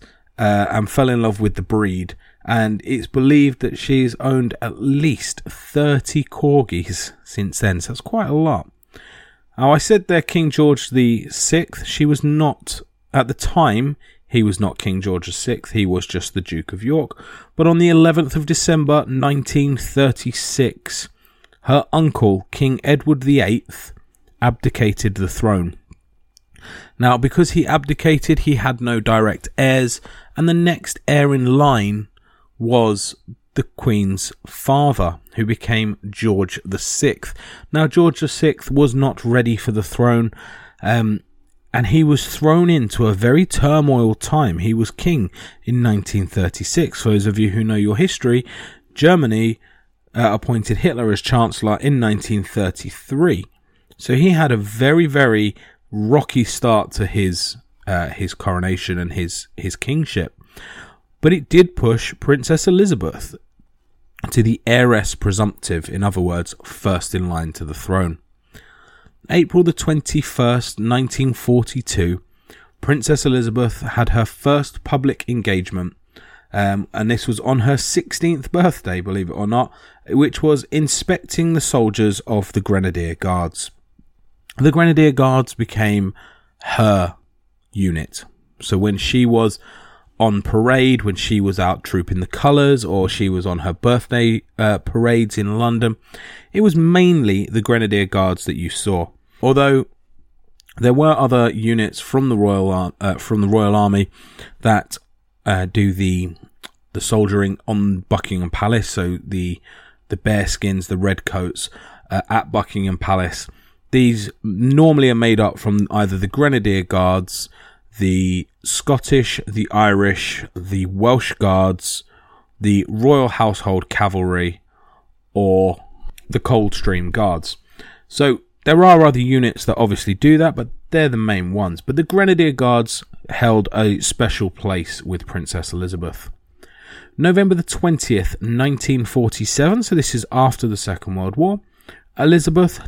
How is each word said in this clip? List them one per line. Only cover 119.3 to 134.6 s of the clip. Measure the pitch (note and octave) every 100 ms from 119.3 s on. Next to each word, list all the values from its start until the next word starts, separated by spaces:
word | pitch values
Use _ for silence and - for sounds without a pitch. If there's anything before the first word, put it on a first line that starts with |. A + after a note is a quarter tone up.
| - -
the | G#2 -
Irish, | G#2 G#2+ G2 G2+ F#2+ - - - F#2
the | F#2 F#2+ F#2
Welsh | F#2+ A#2 B2 -
Guards, | - G2+ F#2 F#2+ F2 - - - _ _ _ _ -
the | G#2 G2+ -
Royal | G#2+ C3 C#3+ B2
Household | - A2+ G2+ G2+ F#2+ -
Cavalry, | - G2+ F#2+ F#2 F2+ F2 F2 _ _ _ _ _ _ _
or | G2+ G2 F#2 F#2 - - - - - -
the | A#2
Coldstream | - A#2 G2+ - G2+ F2+ F2
Guards. | F#2+ G2+ E2+ - - _ - - - _
So | - C#3+ A#2+ _ _
there | C#3+ E3 F#3
are | E3
other | D#3 B2
units | B2 C3 A#2+ - -
that | -
obviously | A2 G2+ -
do | G2 D3 D#3
that, | D#3+ -
but | A#2 - -
they're | D#3+ D3+
the | A#2
main | G#2+ G2 F2+
ones. | G2+ F#2 E2
But | - C#3
the |
Grenadier | D#3 F#3+ F#3+ E3+ D#3+
Guards | C3 B2 A#2+ A#2 - - - -
held | - A#2 A2 F#2+
a | G#2+ G#2+ G2+
special | - - A2+ - F#2+
place | -